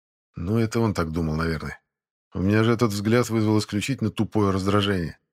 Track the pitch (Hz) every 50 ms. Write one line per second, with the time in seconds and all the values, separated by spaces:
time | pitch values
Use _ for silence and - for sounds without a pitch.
0 | _ _ _ _ _ _ _ - 82 95 110 117 113 110 117 117 113 107 90 -
1 | 82 80 78 85 82 78 78 78 82 82 80 76 - 69 - - _ _ _ _
2 | _ _ _ _ _ _ - 92 92 101 107 110 110 117 117 104 123 107 98 104
3 | 98 110 117 123 117 107 113 113 107 107 107 107 - - 101 101 - - 131 -
4 | 110 101 - - 104 - - 107 101 98 95 98 92 98 101 104 98 101 98 92
5 | 82 76 - _ _ _